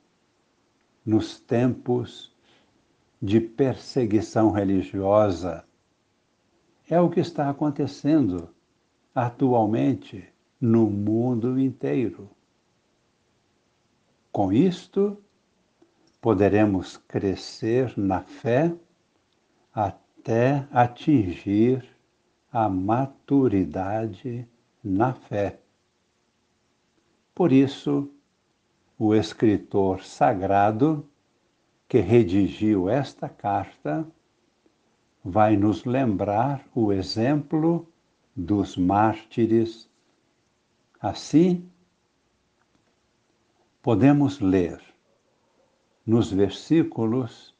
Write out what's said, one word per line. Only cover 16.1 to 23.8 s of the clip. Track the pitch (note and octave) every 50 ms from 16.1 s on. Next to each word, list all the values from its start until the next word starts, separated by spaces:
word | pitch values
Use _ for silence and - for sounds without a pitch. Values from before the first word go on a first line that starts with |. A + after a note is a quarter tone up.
| _ _
poderemos | - A#2 G#2+ F#2+ G2+ F#2+ G2 G#2 A2 G#2+ G2 F#2 E2+ - - -
crescer | _ _ - - G#2 G2 F#2 F#2 - - - - A#2+ A2 A#2 B2+ C3 A#2+ -
na | A2+ G2+ F#2+ F#2 F2
fé | - - - - - A2+ A#2 C3 D#3+ E3+ E3+ - - _ _ _ _ _ _ _ _ _ _ _ _ _ _ _ _ _ -
até | A2+ G#2 F#2+ - - _ _ _ _ - - A2+ A2+ B2 C3+ C#3+ C#3 C3 -
atingir | - B2 B2 A#2+ - - - D#3+ D3+ B2 G2+ F2+ E2 - - G2+ G2+ G#2 A2+ B2 C3 C3 - - _ _ _ _ _ _ _ _ _ _ _ _ -
a | A#2+ A2 G#2
maturidade | F#2+ F#2 F#2+ G2+ A2+ B2 C#3 - - _ _ - C#3 C#3 C3 A#2+ G#2 G2 F2+ D2+ D2+ F#2+